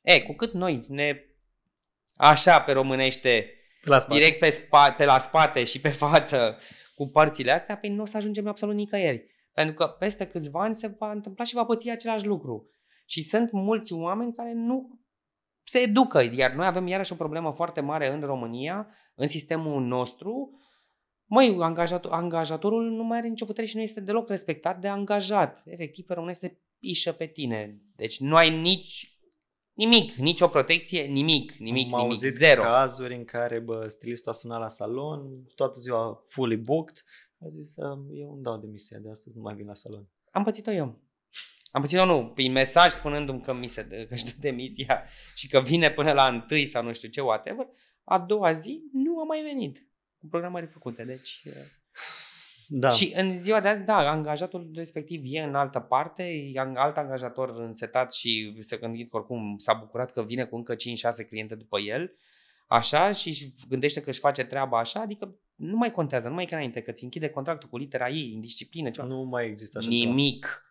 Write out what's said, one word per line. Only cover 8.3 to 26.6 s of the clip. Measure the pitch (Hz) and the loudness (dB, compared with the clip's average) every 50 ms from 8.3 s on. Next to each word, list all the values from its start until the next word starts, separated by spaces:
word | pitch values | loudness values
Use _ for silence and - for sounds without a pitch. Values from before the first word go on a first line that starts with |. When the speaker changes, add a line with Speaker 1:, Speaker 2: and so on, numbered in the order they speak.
| 208 214 202 | -4 -4 -6
Speaker 1:
absolut | 208 208 - 214 208 208 | -6 -6 -6 -4 -4 -2
nicăieri. | 208 208 208 - 202 185 156 127 117 - _ _ _ _ _ _ | -4 -4 -2 -2 0 0 0 0 -2 -8 _ _ _ _ _ _
Pentru | - 156 156 156 | 0 0 0 2
că | - 170 | -2 -2
peste | 151 - - 185 214 208 - 196 | -2 -2 -4 -4 -4 -4 -4 -10
câțiva | - - 175 151 147 143 170 | -8 -6 -8 -8 -6 -4 -2
ani | 196 220 220 | -2 -2 -2
se | 220 - 214 208 - | -4 -8 -10 -10 -8
va | 220 214 | -10 -8
întâmpla | 214 208 208 208 190 196 240 | -8 -10 -10 -12 -10 -8 -8
și | 233 240 | -4 -2
va | 240 226 | -2 0
păți | 233 233 226 233 240 | 0 0 -2 -2 -8
același | 233 226 233 233 226 214 202 | -8 -6 -4 -4 -4 -2 -2
lucru. | 208 202 160 139 131 113 107 - _ _ _ _ _ _ _ _ _ | -2 -2 -2 -4 -8 -10 -10 -10 _ _ _ _ _ _ _ _ _
Și | - 165 | -8 -8
sunt | 151 - - 220 233 233 | -6 0 0 0 0 2
mulți | 220 196 190 202 226 220 226 - 175 | 0 -2 0 0 0 0 -2 -6 -8
oameni | 165 165 175 190 214 240 240 233 | -4 -4 -4 -2 -2 -4 -6 -6
care | - 240 233 233 | -8 -10 -8 -6
nu | 233 226 233 254 262 262 - - _ _ _ _ _ _ _ _ _ _ _ _ _ _ | -4 -2 -2 -2 -2 -4 -10 -20 _ _ _ _ _ _ _ _ _ _ _ _ _ _
se | - - 247 | 0 0 2
educă, | 247 226 208 254 262 254 - 156 123 117 120 | 2 4 6 4 4 6 6 4 4 4 2
iar | 127 131 127 131 | 2 2 2 2
noi | 143 175 | 2 0
avem | 190 175 185 185 | 0 0 0 -2
iarăși | 175 185 196 190 - | -2 -2 -2 -4 -4
o | 180 | -6
problemă | 165 165 151 151 165 165 156 143 | -6 -6 -6 -4 -4 -4 -4 -2
foarte | 151 170 170 170 - | -4 -6 -4 -4 -6
mare | 143 143 151 156 147 131 | -4 -4 -2 -2 -2 -2
în | 139 156 | -2 -4
România, | 147 139 139 127 120 113 117 123 135 156 185 202 214 208 _ _ _ _ _ | -4 -4 -4 -4 -6 -8 -8 -8 -6 -6 -6 -8 -10 -12 _ _ _ _ _
în | - 139 | -4 -4
sistemul | 151 - 160 143 - 165 160 160 156 147 139 | -2 -2 -4 -4 -4 -4 -4 -2 -2 -2 -2
nostru. | 127 123 127 127 123 123 - _ - 196 233 262 285 269 - _ _ _ _ _ _ _ _ _ _ _ _ _ _ | -2 0 0 -2 -2 -4 -6 _ -10 -8 -6 -8 -8 -10 -14 _ _ _ _ _ _ _ _ _ _ _ _ _ _
Măi, | _ 208 247 269 240 196 175 | _ 6 6 6 6 6 4
angajato-, | 165 165 165 165 170 170 180 175 - - | 0 0 2 0 0 0 0 -4 -4 -4
angajatorul | 160 165 170 175 165 165 160 151 160 160 - 208 220 226 226 226 | -4 -2 -2 -2 -2 -2 -2 -2 -4 -2 -2 0 0 0 0 -2
nu | 226 220 233 | -4 -4 -4
mai | 226 233 | -4 -4
are | 233 233 | -4 -4
nicio | 233 226 226 233 | -6 -6 -6 -8
putere | 220 208 - 226 | -8 -6 -8 -8
și | 214 220 | -6 -6
nu | 220 | -6
este | 220 214 220 220 | -6 -6 -8 -10
deloc | 196 190 208 226 226 - | -6 -2 -2 -2 -2 -2
respectat | 202 180 - - 156 156 - 165 185 180 | -6 -6 -4 -6 -8 -4 -4 -4 -4 -2
de | 180 | -4
angajat. | 202 196 202 202 196 208 202 190 190 208 202 160 135 - _ _ | -4 -4 -4 -2 0 0 0 0 2 4 2 2 2 0 _ _
Efectiv, | 160 170 170 165 147 - - 175 | -18 -12 -12 -12 -12 -12 -18 -8
pe | _ 180 | _ -6
românește, | 175 165 175 175 - - 175 - _ | -6 -6 -8 -10 -8 -10 -12 -12 _